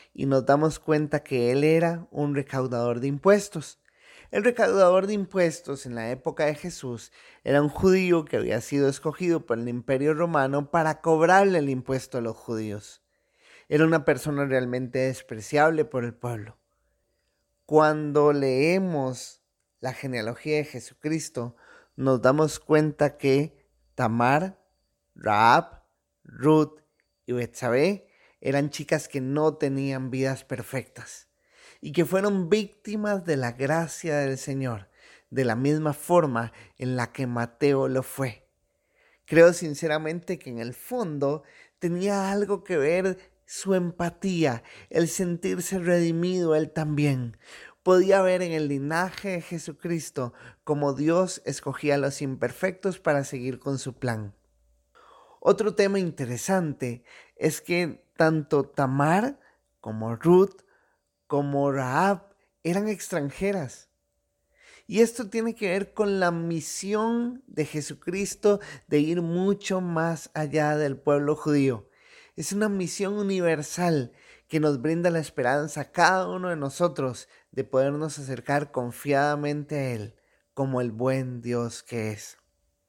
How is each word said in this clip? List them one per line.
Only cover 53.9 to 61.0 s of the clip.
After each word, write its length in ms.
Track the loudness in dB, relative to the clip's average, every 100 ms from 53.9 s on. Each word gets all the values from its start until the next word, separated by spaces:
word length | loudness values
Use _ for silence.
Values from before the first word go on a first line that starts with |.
plan. 400 | -6 -6 -6 -8 -16 _ _ _ _ _ _ -20 -20 _ -2
Otro 360 | 2 2 2 2
tema 240 | 2 2
interesante 1040 | -2 -4 -6 -6 -2 -2 -2 -4 -8 -8 _ -20 -20 -2
es 260 | -2 -2
que 440 | -2 -2 -2 -6 _ 0
tanto 460 | 2 2 0 0
Tamar 760 | 0 -2 0 2 2 2 0 -6 _ _ _ _
como 360 | -12 -8 -6 -2
Ruth 480 | 6 6 6 0 _ _ _ _